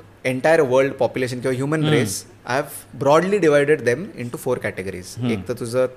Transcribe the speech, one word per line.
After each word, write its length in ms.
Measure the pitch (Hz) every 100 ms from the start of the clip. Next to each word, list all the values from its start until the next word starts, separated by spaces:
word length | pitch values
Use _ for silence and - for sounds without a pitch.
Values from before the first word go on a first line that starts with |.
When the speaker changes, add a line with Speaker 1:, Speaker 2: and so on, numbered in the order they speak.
| - -
Speaker 1:
entire 360 | 131 127 156 160
world 300 | 135 127 135
population 500 | 135 120 131 123 123
किंवा 120 | 127
ह्युमन 260 | 131 139 156
Speaker 2:
हम्म. 140 | 151
Speaker 1:
रेस, 320 | 151 110 - - - -
I 40 |
have 500 | 135 151 - - 127
broadly 360 | 139 156 180 208
divided 340 | 160 143 143 151
them 200 | 120 127
into 360 | 208 - 120
four 220 | 156 139 123
categories. 640 | 107 95 95 92 90 -
Speaker 2:
हम्म. 120 | 120
Speaker 1:
एक 180 | 107 92
तर 40 |
तुझं 340 | 117 120 127 127